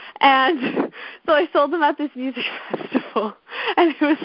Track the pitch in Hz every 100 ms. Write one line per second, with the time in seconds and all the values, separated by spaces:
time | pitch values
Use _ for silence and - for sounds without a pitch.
0 | - - 277 269 262 320 247 - - -
1 | - - - 302 330 320 285 339 294 294
2 | 294 254 262 247 247 - - 208 - 254
3 | - - 214 - - - 480 381 339 277
4 | 294 302